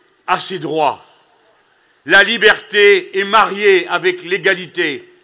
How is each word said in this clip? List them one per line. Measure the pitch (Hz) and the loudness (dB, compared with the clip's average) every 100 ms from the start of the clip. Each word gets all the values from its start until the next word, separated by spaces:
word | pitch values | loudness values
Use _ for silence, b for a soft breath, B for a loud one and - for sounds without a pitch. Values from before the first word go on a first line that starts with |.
| _ _ - | _ _ -6
à | 180 | -6
ses | - 185 | -6 -12
droits. | 147 156 143 104 _ _ _ _ _ _ _ _ _ _ | -8 -2 -2 -4 _ _ _ _ _ _ _ _ _ _
La | 135 190 | 0 2
liberté | 202 233 208 - - 208 202 196 180 190 | 2 2 2 0 -2 2 4 4 0 -6
est | |
mariée | 196 214 190 196 208 190 170 | 0 2 0 0 2 2 0
avec | 175 175 180 | -4 -2 -4
l'égalité. | 170 196 175 185 175 170 160 127 - _ | -6 -4 -2 -4 -6 -8 -6 -6 -14 _